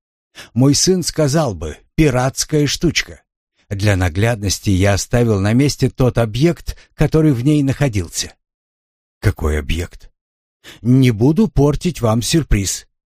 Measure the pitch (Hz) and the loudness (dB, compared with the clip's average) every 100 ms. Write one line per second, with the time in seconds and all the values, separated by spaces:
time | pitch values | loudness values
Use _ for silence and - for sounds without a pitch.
0 | _ _ _ - - 113 135 139 - 185 | _ _ _ -20 -8 0 2 4 2 0
1 | 151 - 147 156 143 85 78 73 _ - | -2 -2 0 0 -2 -4 -10 -12 _ 0
2 | 156 123 131 - - 151 143 - 165 - | 2 2 -2 -4 -2 0 0 0 -2 -2
3 | - 82 _ _ _ _ - 101 104 92 | -6 -10 _ _ _ _ -10 -2 0 2
4 | 90 85 113 113 101 - - 92 101 98 | 0 0 -2 -2 -4 -4 0 2 2 0
5 | - 123 117 101 101 117 143 - 131 - | 0 0 2 0 2 2 0 0 -2 0
6 | 127 120 113 110 170 - - - - - | -2 0 -2 0 0 0 -8 -14 -10 -2
7 | 147 156 156 117 131 151 139 123 143 101 | 0 2 2 2 2 2 0 0 -2 -2
8 | 80 - - - _ _ _ _ _ _ | -6 -8 -10 -14 _ _ _ _ _ _
9 | _ _ - - 78 76 69 82 87 - | _ _ -4 -2 -2 -4 -4 -4 -6 -12
10 | - _ _ _ _ _ - - 110 127 | -20 _ _ _ _ _ -20 -6 2 4
11 | 127 104 127 160 220 - 143 151 180 - | 4 2 2 2 0 2 0 0 -4 -2
12 | 113 113 104 165 - 107 92 - - _ | -2 0 0 -2 0 0 -2 -6 -12 _
13 | _ | _